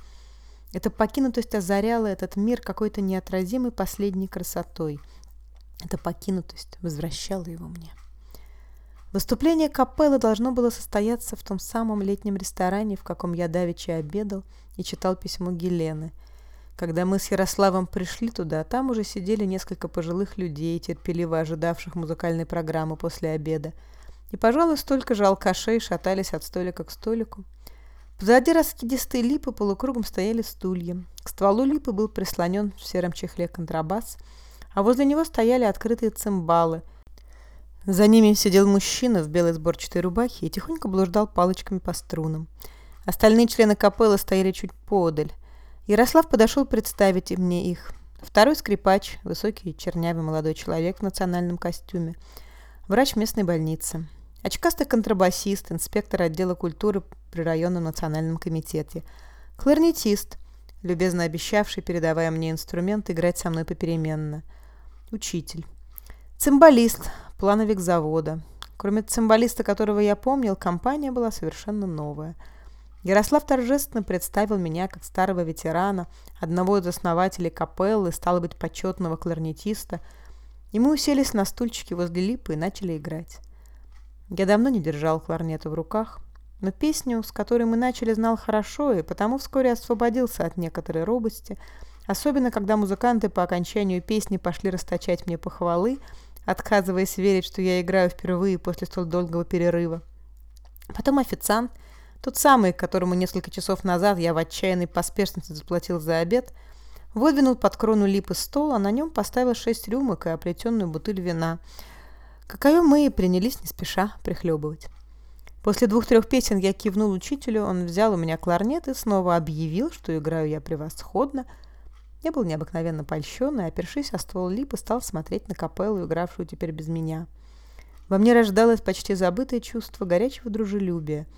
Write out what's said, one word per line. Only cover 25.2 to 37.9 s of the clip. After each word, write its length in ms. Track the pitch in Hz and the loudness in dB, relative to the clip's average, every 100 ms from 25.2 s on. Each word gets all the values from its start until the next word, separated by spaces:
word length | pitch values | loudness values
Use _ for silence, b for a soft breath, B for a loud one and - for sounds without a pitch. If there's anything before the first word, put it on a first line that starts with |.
| 196 | 4
алкашей 540 | 196 196 185 - 226 | 4 2 0 0 0
шатались 520 | - 175 185 190 190 | 0 -4 -2 -2 -2
от 120 | 160 | -6
столика 400 | - 180 180 175 | -6 -6 -4 -6
к 60 | 160 | -12
столику. 540 | - 220 226 214 - - - b b b b b - | -8 -4 -2 -4 -8 -18 -18 b b b b b -4
Позади 340 | 202 247 269 | 6 6 8
раскидистой 680 | 330 - - 233 262 - 247 | 4 2 -2 -4 -4 -2 0
липы 320 | 240 294 262 | 0 0 -2
полукругом 520 | - 208 196 262 240 | -2 -2 0 -2 -4
стояли 380 | - - 202 226 | -4 -2 -2 -2
стулья. 640 | 214 - 185 185 170 180 180 - | -4 -6 -6 -4 -6 -8 -10 -16
К 60 | - | -14
стволу 360 | - 196 220 | 0 4 4
липы 280 | 269 302 269 | 2 0 -2
был 160 | 196 214 | -2 -2
прислонён 640 | - 190 - 175 196 208 - | -2 -6 -2 0 0 -2 -6
в 80 | - | -6
сером 260 | 180 175 | -4 -4
чехле 360 | - 180 - 175 | -4 -10 -6 -6
контрабас, 680 | - 160 160 156 202 - - b b b b b | -6 -6 -4 -2 -4 -6 -14 b b b b b
а 80 | - | 0
возле 220 | 202 254 | 4 4
него 200 | 277 294 | 4 2
стояли 400 | 320 - 226 254 | 0 2 2 4
открытые 460 | 220 - 220 233 220 | 2 0 -2 0 -2
цимбалы. 720 | - 214 190 165 170 165 165 - b b b b b b b b b | -2 -2 -2 2 4 4 -2 -8 b b b b b b b b b
За 220 | 196 | -2